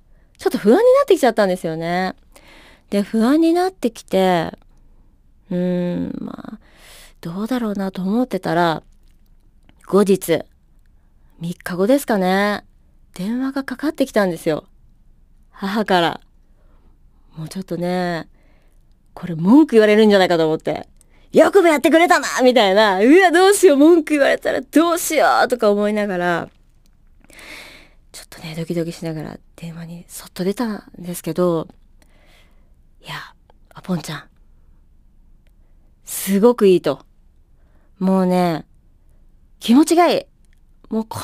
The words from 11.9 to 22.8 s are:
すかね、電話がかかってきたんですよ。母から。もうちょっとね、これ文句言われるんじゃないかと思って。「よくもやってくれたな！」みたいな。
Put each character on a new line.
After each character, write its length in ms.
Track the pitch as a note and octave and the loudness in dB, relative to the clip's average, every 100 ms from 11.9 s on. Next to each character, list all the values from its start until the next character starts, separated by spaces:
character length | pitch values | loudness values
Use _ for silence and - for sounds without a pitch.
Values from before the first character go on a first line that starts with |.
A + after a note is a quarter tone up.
| C#4 | 0
す 80 | - | 0
か 100 | G#3 | -2
ね、 480 | F3+ F#3+ G#3 G3+ - _ _ _ _ | 0 0 -2 -4 -10 _ _ _ _
電 260 | - G3 B3 | -12 -8 -6
話 120 | C4+ | -6
が 120 | C#4 | -8
か 120 | C4+ B3+ | -10 -8
か 120 | D4 | -6
っ 40 | |
て 140 | D#4+ C4+ | -4 -2
き 60 | |
た 120 | A3+ | 0
ん 60 | F#3+ | -2
で 80 | E3 | -2
す 100 | E3 | -4
よ。 160 | D3+ - _ _ _ _ _ _ _ _ | -6 -8 _ _ _ _ _ _ _ _
母 340 | - G3 G#3+ | -12 -8 -4
か 160 | G3+ F#3 | 0 0
ら。 200 | D#3+ - _ _ _ _ _ _ _ _ _ _ _ D#3+ | 0 -4 _ _ _ _ _ _ _ _ _ _ _ -16
も 80 | |
う 40 | D#3 | -12
ち 80 | F#3+ | -12
ょ 20 | |
っ 40 | |
と 120 | - E3+ | -10 -6
ね、 500 | F3 F3+ F3+ E3 - _ _ _ _ _ _ _ _ | -4 -4 -4 -6 -10 _ _ _ _ _ _ _ _
こ 140 | - F3+ | -14 -10
れ 80 | |
文 320 | D#3+ F3 C#4+ D4 | -2 4 4 6
句 60 | |
言 100 | A3+ | 4
わ 40 | G#3+ | 4
れ 80 | G#3 | 4
る 100 | G#3+ | 4
ん 20 | |
じ 80 | G3+ | 4
ゃ 20 | |
な 60 | |
い 40 | F#3 | 2
か 80 | E3+ | 2
と 80 | D#3+ | 0
思 80 | |
っ 40 | D#3+ | -2
て。 300 | - - - _ _ _ _ | -6 -8 -12 _ _ _ _
「よ 180 | G#3+ E4+ | 2 4
く 80 | G4 | 4
も 80 | E4+ | 4
や 80 | D4 | 2
っ 40 | |
て 100 | D#4+ | 4
く 80 | D#4+ | 4
れ 100 | F4 | 4
た 100 | D#4+ | 2
な！」 80 | G#3+ D#3 | -2 0
み 120 | B3+ | 2
た 140 | B3 G3 | 4 2
い 60 | |
な。 240 | G3 | 2